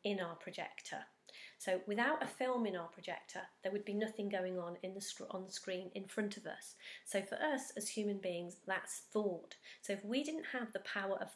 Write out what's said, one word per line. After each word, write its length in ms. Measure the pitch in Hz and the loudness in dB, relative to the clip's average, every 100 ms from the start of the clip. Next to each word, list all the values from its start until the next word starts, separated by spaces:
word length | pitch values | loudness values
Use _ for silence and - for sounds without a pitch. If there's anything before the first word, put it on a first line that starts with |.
in 180 | 208 196 | 0 2
our 140 | 175 | 2
projector. 720 | 165 - - 165 - - - - _ - - - - | -2 -8 -6 -6 -6 -6 -6 -6 _ -20 -16 -16 -6
So 220 | - 185 185 | 2 2 4
without 360 | 208 247 311 | 4 6 6
a 40 | - | 2
film 400 | - 254 247 226 | 2 2 4 4
in 100 | 180 | 2
our 120 | 170 | -4
projector, 520 | - 175 170 - 185 185 - | -6 -6 -6 -4 -8 -8 -4
there 100 | 190 | 0
would 140 | 202 208 | 0 2
be 80 | |
nothing 340 | 208 214 214 202 | 2 2 2 0
going 300 | 196 185 180 | 2 2 0
on 180 | 175 175 | -2 -4
in 120 | 185 | -4
the 60 | 190 | -4
sc-, 220 | 196 - 190 | -6 -6 -4
on 160 | 190 185 | -4 -4
the 60 | |
screen 380 | - - 185 185 | -6 -2 -2 -2
in 100 | 196 | -4
front 320 | 190 - 208 208 | -4 0 0 0
of 100 | 165 | -6
us. 280 | - - - - - - | -6 -8 -12 -12 -12 -2
So 160 | 196 | 0
for 140 | 196 - | 0 2
us 360 | 311 277 - - | 4 4 0 -4
as 120 | 208 | -2
human 300 | - 208 196 | 0 0 2
beings, 380 | 190 175 175 175 - | 0 -2 -4 -8 0
that's 360 | 190 - - - | 0 0 -8 0
thought. 440 | 214 208 170 - - - - | 2 2 0 -6 -16 -16 -14
So 140 | - | -2
if 100 | 202 | -2
we 180 | 202 247 | 4 2
didn't 240 | 294 320 - | 2 -2 -2
have 200 | 262 226 | -2 0
the 80 | 196 | -4
power 360 | - 208 196 196 | -2 -2 2 2
of 120 | 190 | 0